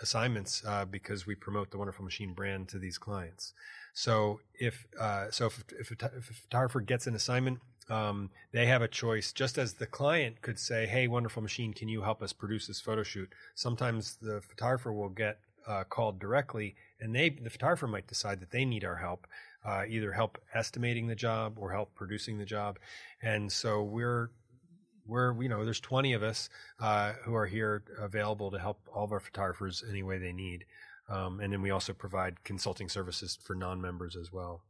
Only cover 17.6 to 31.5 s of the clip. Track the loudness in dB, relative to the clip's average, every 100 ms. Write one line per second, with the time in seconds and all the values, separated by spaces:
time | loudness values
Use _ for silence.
17.6 | 2 4 2 -2 -4 -4 -2 -4 -2 2
18.6 | 2 2 0 -2 -4 -4 -8 -18 -18 -10
19.6 | -2 0 0 0 0 2 2 0 -2 0
20.6 | 0 0 0 2 0 0 2 2 0 -2
21.6 | -2 -2 -2 -6 -6 -4 -4 -6 -4 -2
22.6 | -2 -4 -12 -16 -18 -4 2 2 2 0
23.6 | 2 2 2 0 2 2 0 -4 _ -20
24.6 | _ -20 _ _ -2 4 4 4 2 2
25.6 | 2 0 2 4 6 4 2 0 -6 -10
26.6 | -18 -2 4 4 4 0 0 2 2 2
27.6 | 2 0 -2 -8 -2 0 2 0 -2 -2
28.6 | -2 -4 -6 -4 0 -2 -2 -2 0 0
29.6 | -4 -4 -4 -4 -2 -2 -4 -6 -6 -8
30.6 | -12 -20 -20 -20 -6 -2 -2 -2 0